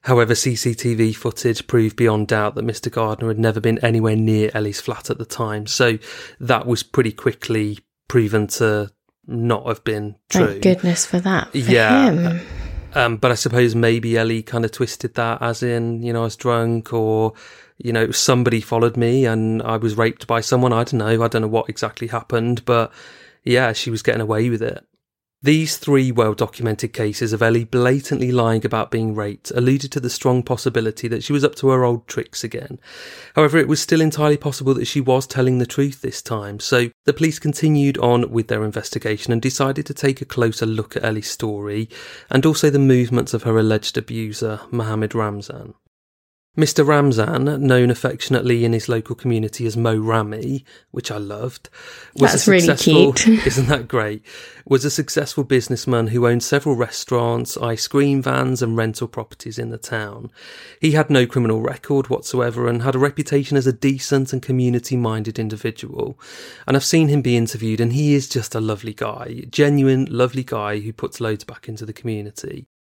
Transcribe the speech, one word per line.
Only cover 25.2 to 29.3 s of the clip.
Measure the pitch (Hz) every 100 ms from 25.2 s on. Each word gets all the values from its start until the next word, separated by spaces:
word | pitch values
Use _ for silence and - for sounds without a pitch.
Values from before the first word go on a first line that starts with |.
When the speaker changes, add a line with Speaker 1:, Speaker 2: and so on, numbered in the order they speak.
| _ _
Speaker 1:
These | 135 156 156 -
three | - 139 131
well-documented | 117 110 104 110 - 113 107 113
cases | - 107 104 120
of | 107
Ellie | 113 117
blatantly | 113 127 123 139 131 143 127
lying | 123 113 113 104
about | 113 -
being | 113 113
raped | 107 104